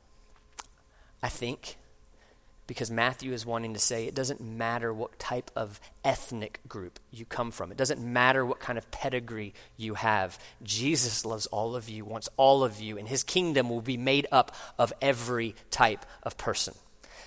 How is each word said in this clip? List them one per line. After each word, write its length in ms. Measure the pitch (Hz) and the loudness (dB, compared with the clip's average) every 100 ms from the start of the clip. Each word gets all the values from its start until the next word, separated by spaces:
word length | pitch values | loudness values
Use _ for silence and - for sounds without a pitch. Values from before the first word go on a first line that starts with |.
| _ - - - _ - - _ _ - - - | _ -20 -20 -20 _ -18 -18 _ _ -20 -20 -6
I 80 | 123 | -6
think 480 | - 120 147 - - - - - - - _ - - - | -2 -4 -4 -10 -16 -20 -20 -20 -20 -20 _ -20 -16 -12
because 220 | - 113 | -6 -2
Matthew 420 | 113 123 127 131 | 2 2 2 -6
is 140 | 120 117 | -6 -4
wanting 300 | 113 113 107 | -4 -4 0
to 40 | |
say 280 | - 117 113 | 0 0 -2
it 80 | 135 | -2
doesn't 260 | 131 139 | -2 -4
matter 500 | 110 113 117 120 117 | -8 -4 -2 0 -2
what 280 | 110 113 - | -4 -6 -8
type 320 | - 127 - 113 | -6 -6 -4 -6
of 240 | 107 101 - - | -6 -8 -20 -4
ethnic 560 | 135 - - 117 107 - - | -2 -2 -4 -8 -8 -12 -14
group 320 | 107 87 - - | -12 -12 -14 -18
you 120 | 113 | -18
come 280 | 113 - 117 | -8 -4 -4
from. 200 | - 90 | -6 -8
It 60 | 117 | -2
doesn't 240 | 131 127 | 0 0
matter 420 | 120 123 127 131 | 0 6 6 6
what 160 | 123 - | 2 -4
kind 200 | - 117 | -4 -6
of 100 | - | -8
pedigree 640 | - 135 127 117 110 101 - - - | -6 -2 -2 -4 -8 -8 -12 -20 -8
you 160 | 110 | -6
have. 460 | 101 110 104 92 - - - | 0 2 4 2 -6 -18 -14
Jesus 640 | 110 107 135 147 120 - 113 | -6 -2 2 2 2 -2 -4
loves 200 | 110 - | -4 -4
all 280 | 104 113 123 | -2 -2 -4
of 140 | 110 | -8
you, 160 | 107 104 | -10 -8
wants 220 | 113 - - | -8 -4 6
all 260 | 135 139 | 8 8
of 180 | 127 104 | 4 0
you, 160 | 107 101 | -8 -8
and 100 | 107 | -2
his 160 | 135 | -2
kingdom 460 | - 185 175 139 123 | 0 2 4 4 2
will 120 | 117 | 0
be 160 | 117 123 | -2 0
made 280 | 131 143 143 | 2 2 6
up 240 | 131 - - - - | 4 4 -2 -6 2
of 120 | 117 - | 2 4
every 540 | 139 123 120 120 113 - - | 2 2 0 -2 -2 -6 -4
type 380 | - 113 101 - - | 4 6 4 -8 -12
of 140 | 117 - | -10 -4
person. 360 | 117 - - - - - - - | -2 -2 -4 -8 -20 -20 -20 -20